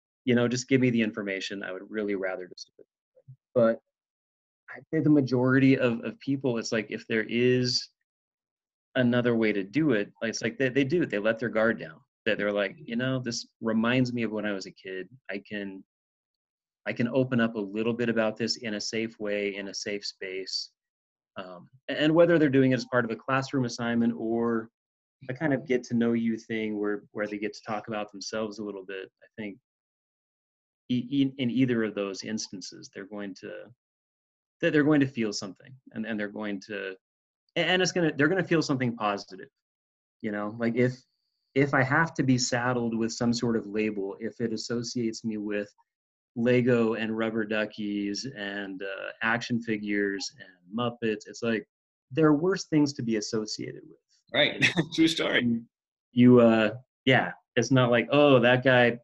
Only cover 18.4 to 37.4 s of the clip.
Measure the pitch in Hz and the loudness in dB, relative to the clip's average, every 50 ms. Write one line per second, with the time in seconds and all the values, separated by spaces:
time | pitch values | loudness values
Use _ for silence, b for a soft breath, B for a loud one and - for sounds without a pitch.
18.4 | 117 110 - - 123 110 104 104 - - - 110 113 110 113 - 107 104 104 104 | -4 -4 -4 -6 -6 -6 -6 -6 -6 -6 -4 -4 -4 -6 -8 -8 -6 -4 -2 -2
19.4 | 101 101 95 101 98 98 92 - - 110 101 101 - - - _ 101 95 92 95 | -2 -2 -4 -6 -8 -10 -10 -8 -8 -6 -8 -6 -8 -10 -12 _ -12 -10 -10 -10
20.4 | 95 - - - - - _ _ _ _ _ _ _ _ _ _ _ _ _ 101 | -8 -8 -8 -8 -10 -10 _ _ _ _ _ _ _ _ _ _ _ _ _ -16
21.4 | 95 90 90 87 90 - _ _ _ - 139 - 147 156 156 170 170 170 170 160 | -14 -14 -16 -18 -20 -20 _ _ _ -8 -4 0 2 4 6 6 6 6 6 6
22.4 | 156 143 127 135 131 131 131 117 117 - 127 123 117 110 113 - - - 131 135 | 4 4 4 4 4 4 2 0 -2 0 0 0 0 0 -4 -8 -4 -2 -2 -2
23.4 | 131 - - 135 123 120 - - 120 117 117 117 117 117 117 117 113 113 117 117 | -2 -2 -2 -2 -2 -2 -4 -4 -4 -2 0 2 2 2 0 -2 -4 -2 -2 0
24.4 | 117 117 117 110 110 - _ _ _ _ _ _ _ _ _ _ 127 127 127 - | 0 0 0 -2 -4 -6 _ _ _ _ _ _ _ _ _ _ -12 -10 -8 -4
25.4 | 165 147 135 117 110 - 127 123 123 - 120 117 117 117 117 117 113 113 113 110 | -2 0 0 -2 0 -2 -2 -2 -2 -2 0 0 2 2 2 2 0 0 -2 -4
26.4 | - - 113 110 110 107 107 104 104 104 104 101 - _ _ 110 107 104 104 104 | -6 -6 -4 -4 -4 -4 -4 -4 -2 -2 -4 -6 -8 _ _ -6 -6 -6 -4 -6
27.4 | 107 101 - - - - 110 104 - 113 110 107 104 - - 101 - - 113 110 | -6 -6 -8 -10 -10 -8 -8 -8 -6 -6 -8 -8 -8 -8 -12 -14 -12 -8 -6 -6
28.4 | 110 107 104 110 104 104 98 98 92 98 98 95 95 - _ _ - _ _ - | -6 -6 -6 -8 -10 -10 -10 -10 -12 -12 -12 -12 -12 -14 _ _ -20 _ _ -12
29.4 | 107 101 95 - _ _ _ _ _ _ _ _ _ _ _ _ _ _ _ _ | -12 -12 -12 -14 _ _ _ _ _ _ _ _ _ _ _ _ _ _ _ _
30.4 | _ _ _ _ _ _ _ _ _ - 123 123 120 - 143 139 135 135 135 - | _ _ _ _ _ _ _ _ _ -4 -4 -4 -4 -2 0 0 0 0 -2 -4
31.4 | 127 120 110 127 135 123 123 113 110 104 101 101 101 98 95 - - 110 110 110 | -4 -2 0 2 2 2 2 0 0 -2 -2 -4 -6 -6 -6 -8 -8 -8 -8 -8
32.4 | - - 104 92 - - 98 92 90 - - 101 98 98 107 104 101 98 92 - | -8 -10 -12 -14 -14 -16 -16 -18 -20 -18 -16 -16 -16 -14 -12 -12 -12 -12 -12 -14
33.4 | 107 101 98 95 95 107 120 _ _ _ _ _ _ _ _ _ _ _ _ _ | -14 -14 -14 -14 -16 -18 -20 _ _ _ _ _ _ _ _ _ _ _ _ _
34.4 | _ _ _ _ 165 170 147 151 139 151 156 143 139 131 - 117 113 104 101 - | _ _ _ _ -2 2 2 4 4 6 4 4 4 2 0 -2 -4 -2 -4 -6
35.4 | 107 98 92 - 92 - - - _ - - 113 110 110 113 104 104 101 107 107 | -8 -10 -12 -16 -20 -20 -20 -20 _ -16 -12 -10 -8 -6 -6 -6 -6 -8 -8 -8
36.4 | 107 104 104 98 - - 104 98 98 95 95 - _ _ _ _ _ _ _ _ | -8 -6 -8 -8 -10 -10 -10 -8 -8 -10 -12 -14 _ _ _ _ _ _ _ _